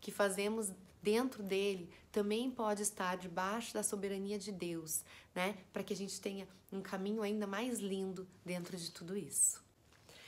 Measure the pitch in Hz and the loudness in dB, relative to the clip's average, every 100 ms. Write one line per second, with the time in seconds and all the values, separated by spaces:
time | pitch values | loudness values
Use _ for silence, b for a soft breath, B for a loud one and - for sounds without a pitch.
0 | - - 202 190 202 226 208 185 - - | -8 4 4 6 2 2 0 -4 -12 -2
1 | 208 226 262 214 196 196 202 185 170 B | 4 6 4 0 0 2 4 0 -4 B
2 | B 214 202 220 262 254 214 208 208 - | B 0 4 4 2 0 2 2 0 0
3 | 185 185 180 175 185 226 226 214 202 202 | 0 0 -2 0 0 0 -2 0 0 0
4 | 196 196 196 208 196 185 175 165 160 - | 0 -2 -2 -2 -4 -4 -2 -4 -2 -4
5 | - B B 180 190 208 - 202 196 185 | -4 B B 0 0 0 -6 -6 -2 -2
6 | 196 - 202 196 190 B - 190 190 190 | -4 -4 -4 -4 -10 B -8 -6 -4 -2
7 | 196 220 208 214 196 196 254 226 196 190 | 0 0 2 0 0 0 0 0 0 0
8 | 190 185 185 - 175 180 175 180 170 - | 0 -4 -8 -10 -4 -2 -2 -4 -6 -8
9 | 170 202 156 - - - - - - B | -4 -4 -2 4 4 2 -12 -20 -20 B
10 | B B | B B